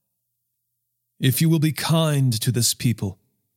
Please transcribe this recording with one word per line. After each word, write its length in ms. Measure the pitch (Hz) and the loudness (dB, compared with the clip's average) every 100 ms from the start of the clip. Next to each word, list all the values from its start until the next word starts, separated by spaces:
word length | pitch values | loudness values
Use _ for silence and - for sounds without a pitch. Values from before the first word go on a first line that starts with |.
| _ _ _ _ _ _ _ _ _ _ _ - | _ _ _ _ _ _ _ _ _ _ _ -2
"If 200 | 131 - | -2 2
you 80 | 160 | 2
will 120 | 160 | 2
be 100 | 156 | 0
kind 640 | 123 - 165 160 143 131 110 | -2 -2 0 2 0 0 0
to 100 | 127 | -2
this 240 | 120 113 | 0 -2
people 460 | - 120 104 98 - _ _ _ | 0 -2 -2 -6 -8 _ _ _